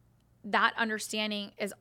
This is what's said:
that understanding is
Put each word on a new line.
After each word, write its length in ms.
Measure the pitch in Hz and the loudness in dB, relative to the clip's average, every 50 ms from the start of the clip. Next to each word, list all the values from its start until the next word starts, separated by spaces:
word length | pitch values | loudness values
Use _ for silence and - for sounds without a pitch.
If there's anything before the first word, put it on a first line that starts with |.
| _ _ _ _ _ _ _ _ - | _ _ _ _ _ _ _ _ -6
that 280 | 214 196 214 202 233 - - | 0 2 4 4 4 4 2
understanding 720 | 233 220 214 214 - - - 220 214 214 208 208 202 202 - - | 0 0 0 -4 -4 -6 -4 -4 -2 -2 -2 -4 -6 -8 -6 -4
is 160 | 220 196 - - | -4 -4 -4 -2